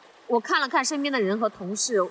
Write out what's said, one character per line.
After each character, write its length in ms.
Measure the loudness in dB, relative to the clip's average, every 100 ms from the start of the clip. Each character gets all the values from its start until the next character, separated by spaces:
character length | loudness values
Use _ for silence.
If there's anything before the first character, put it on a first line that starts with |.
| -20 -16 -2
我 100 | 0
看 220 | 2 0
了 80 | 2
看 160 | 0
身 180 | 0 -2
边 80 | 0
的 100 | 0
人 180 | 0 0
和 80 | -2
同 260 | -4 -8
事， 260 | -4 0 2 0